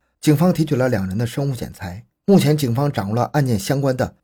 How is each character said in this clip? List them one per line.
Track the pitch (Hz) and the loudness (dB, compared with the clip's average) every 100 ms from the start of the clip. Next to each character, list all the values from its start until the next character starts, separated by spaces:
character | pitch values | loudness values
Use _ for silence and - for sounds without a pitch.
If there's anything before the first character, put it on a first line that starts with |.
| _ _ | _ _
警 | 156 147 | 2 4
方 | 180 | 4
提 | 175 156 | 2 0
取 | 131 | 0
了 | 127 | 0
两 | 107 95 | 0 -2
人 | 95 | -4
的 | 120 | -4
生 | 151 143 | -4 -4
物 | 120 | -6
检 | 87 | -10
材。 | - 92 95 - _ - | -12 -12 -12 -18 _ 4
目 | 190 | 4
前， | 143 | 4
警 | 151 131 | 0 0
方 | 117 143 | 0 -2
掌 | 120 98 | -2 -2
握 | 113 | -2
了 | - | 0
案 | 147 131 | 0 0
件 | 107 | -2
相 | - 139 | -2 -2
关 | 135 127 | 0 -2
的 | 104 - | -4 -6